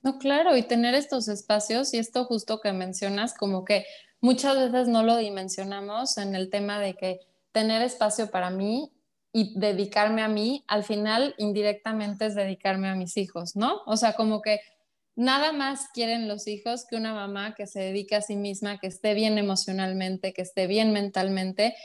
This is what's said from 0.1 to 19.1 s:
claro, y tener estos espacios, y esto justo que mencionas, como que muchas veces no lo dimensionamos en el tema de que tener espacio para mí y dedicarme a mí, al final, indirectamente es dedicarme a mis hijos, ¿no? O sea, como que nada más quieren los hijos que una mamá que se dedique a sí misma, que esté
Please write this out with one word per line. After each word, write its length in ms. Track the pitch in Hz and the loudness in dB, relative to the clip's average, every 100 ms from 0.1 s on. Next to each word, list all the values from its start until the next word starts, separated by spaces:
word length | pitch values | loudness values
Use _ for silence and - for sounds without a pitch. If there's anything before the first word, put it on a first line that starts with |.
| 262 | 0
claro, 360 | 269 285 349 | 2 4 6
y 80 | 269 | 4
tener 320 | 226 233 240 | 4 2 4
estos 340 | 254 294 269 214 | 2 0 -2 -2
espacios, 640 | 208 - 214 208 226 269 | -6 0 0 2 -2 0
y 40 | 233 | -2
esto 280 | 226 247 247 | -2 -2 0
justo 340 | 226 - 220 | -2 -2 -2
que 140 | 214 | -2
mencionas, 580 | 190 185 185 196 202 233 | -2 -4 -4 -2 -2 -2
como 320 | - 202 190 | -2 0 0
que 220 | 185 208 - - - _ | 2 0 0 -18 -20 _
muchas 340 | 240 254 277 | 4 4 4
veces 320 | 269 254 247 240 | 4 4 4 4
no 160 | 226 | 4
lo 140 | 226 233 | 6 4
dimensionamos 1000 | 214 196 190 190 196 202 202 214 254 - | 2 -4 -6 -6 -6 -6 -6 -4 -4 -2
en 160 | 196 | -2
el 160 | 190 185 | -2 -2
tema 280 | 202 202 208 | -2 -2 -2
de 160 | 196 | -4
que 260 | 190 185 185 _ _ _ | -4 -6 -6 _ _ _
tener 280 | 220 220 226 | 0 2 2
espacio 500 | 240 240 214 214 214 | 0 2 0 0 -2
para 200 | 185 180 | -2 -2
mí 420 | 190 202 233 302 _ _ _ _ | -2 0 -2 -4 _ _ _ _
y 260 | 226 208 190 | 0 0 0
dedicarme 640 | 208 190 202 208 208 220 | 0 2 0 2 2 2
a 80 | 220 | 2
mí, 340 | 214 220 285 - | 0 0 -2 -2
al 160 | 214 | -2
final, 500 | 208 208 214 226 277 - | 0 -2 2 2 0 0
indirectamente 880 | 208 208 208 208 220 220 208 202 220 | -2 0 0 -2 -4 -4 -4 -2 -2
es 80 | |
dedicarme 540 | 202 190 190 196 190 190 | -2 -2 -2 0 0 0
a 80 | 190 | -2
mis 200 | 180 - | -4 -4
hijos, 400 | 190 170 175 202 | -4 -6 -8 -2
¿no? 240 | 240 403 - | 0 -2 -2
O 100 | 220 | 2
sea, 160 | 226 | 2
como 300 | 214 220 214 | 2 0 0
que 180 | 214 214 - _ _ _ _ - | 0 -2 -2 _ _ _ _ -2
nada 360 | 247 269 302 | 2 4 2
más 360 | 302 269 269 - | 0 -4 -4 -10
quieren 340 | - 226 233 220 | -4 -2 -2 -2
los 200 | 208 208 | -6 -6
hijos 360 | 208 233 247 - | -6 -6 -8 -6
que 100 | 226 | -6
una 180 | 220 | -4
mamá 400 | 214 202 202 208 | -6 -6 -6 -8
que 120 | 214 202 | -8 -10
se 140 | 196 | -6
dedique 340 | 190 196 196 | -4 -4 0
a 60 | 208 | -2
sí 160 | 208 202 | 0 -4
misma, 420 | 202 196 202 202 | -4 -4 -6 -6
que 100 | 190 | -8
esté 260 | 180 214 | -2 0